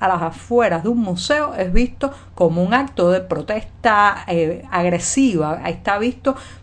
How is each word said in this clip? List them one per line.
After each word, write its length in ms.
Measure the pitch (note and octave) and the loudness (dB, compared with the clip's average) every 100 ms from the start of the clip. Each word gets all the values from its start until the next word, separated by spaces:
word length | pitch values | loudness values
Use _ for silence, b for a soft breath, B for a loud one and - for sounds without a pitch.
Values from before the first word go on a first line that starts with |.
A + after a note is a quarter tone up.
a 80 | F#3+ | -2
las 140 | F3 | 0
afueras 600 | E3 - - A#3+ A3 E3 | -2 -6 -2 2 2 0
de 40 | F#3+ | 0
un 120 | A#3+ | 0
museo 540 | G#3 F3+ - D4 D4 | -2 -2 -2 -2 -2
es 160 | - F#3 | -4 2
visto 420 | G3 B3 - C#4 B B | 4 4 0 -6 B B
como 280 | - E3 E3+ | 0 2 2
un 100 | F#3 | 2
acto 380 | B3 C4+ - F3 | 0 0 0 2
de 100 | F#3 | 2
protesta, 1040 | F#3 - D3+ G#3+ - - A#3 G#3 G#3 G3 - | 0 -6 -4 -6 -8 -2 2 4 4 2 -2
eh, 380 | E3+ D#3+ F3 - | 0 0 -2 -6
agresiva, 1000 | F3+ F3 E3+ - - C4+ E3+ D3+ - C#3+ | -2 0 0 -2 2 2 2 -2 -4 -6
está 300 | E3+ - G3+ | -6 -2 -2
visto 360 | A#3 B3 C#4 C4 B B | -2 -2 -4 -4 B B